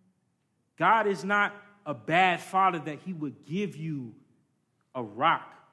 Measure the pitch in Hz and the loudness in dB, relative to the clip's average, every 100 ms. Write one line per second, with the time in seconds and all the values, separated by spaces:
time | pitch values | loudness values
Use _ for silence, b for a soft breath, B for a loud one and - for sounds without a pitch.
0 | _ _ _ _ _ _ _ - 170 220 | _ _ _ _ _ _ _ 0 4 4
1 | 208 180 190 208 202 - - _ 151 131 | 4 -2 0 2 2 -2 -18 _ -10 -8
2 | 104 165 185 170 - 190 190 170 147 139 | 0 4 4 2 0 2 2 2 -4 -10
3 | 185 170 - 120 - 180 202 139 160 143 | -10 -8 -8 -10 -8 -6 -6 -6 -8 -8
4 | 120 - _ _ _ _ _ _ _ 131 | -10 -14 _ _ _ _ _ _ _ -10
5 | 110 104 156 143 - - _ | -10 0 2 2 -2 -20 _